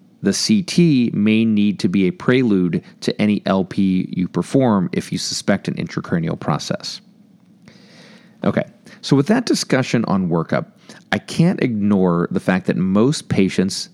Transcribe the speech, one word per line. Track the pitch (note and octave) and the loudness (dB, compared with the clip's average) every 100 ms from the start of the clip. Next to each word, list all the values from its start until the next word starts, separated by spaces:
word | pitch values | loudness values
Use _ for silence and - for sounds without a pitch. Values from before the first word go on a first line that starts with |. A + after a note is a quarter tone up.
| _ _ | _ _
The | G2 | -2
C | F#2+ - A2 | -2 0 0
T | F2+ - E3+ C3+ A#2 | 2 2 4 4 2
may | - G#2+ A2 A2+ | 0 2 2 2
need | G#2 G#2 F#2 | 2 0 0
to | G2+ | 0
be | G2 F#2 | 2 0
a | |
prelude | F2+ - B2+ B2 G2 F2+ E2+ - - | 0 0 2 4 2 2 -2 -6 -6
to | - - | -6 -2
any | G#2 G2+ - | 0 0 0
L | F#2+ | 0
P | F2+ - G2 F#2 - | -2 -2 0 0 -2
you | - F2+ | -4 -4
perform | F2 - C#3 B2+ G2+ F2+ | -4 -2 0 2 2 0
if | F#2+ - | -4 -4
you | F2 | -6
suspect | - - - G2 - | -6 -6 -2 -2 -2
an | - | -6
intracranial | E2 - - F2 E2 E2 | -6 -8 -4 -4 -2 -6
process. | - D2 - - - - - _ _ _ _ _ - - - - - - - _ | -4 -6 -4 -8 -8 -14 -18 _ _ _ _ _ -20 -20 -20 -20 -20 -20 -20 _
Okay, | F2 - - - - - | -2 -2 -4 -12 -20 -16
so | - C#3 | 2 2
with | C#3+ | 4
that | A#3 A#3 | 0 0
discussion | D4 - C3 - B2 - | -2 0 -2 0 -2 0
on | F#2+ F2+ | 0 0
workup, | E2+ D#2+ - - _ - - _ | -2 0 -4 -4 _ -20 -20 _
I | G#3 | -4
can't | - - E3 - | -4 0 2 2
ignore | C3 G#2+ G2+ G2+ F#2 E2+ E2+ | -2 0 2 2 2 2 0
the | F2+ | -2
fact | - F#2 - | 0 0 0
that | - | -2
most | F#2 G2 B2+ D3+ - | 0 2 2 0 -2
patients | - F#2+ - F#2+ - - | 0 2 0 -2 -4 -12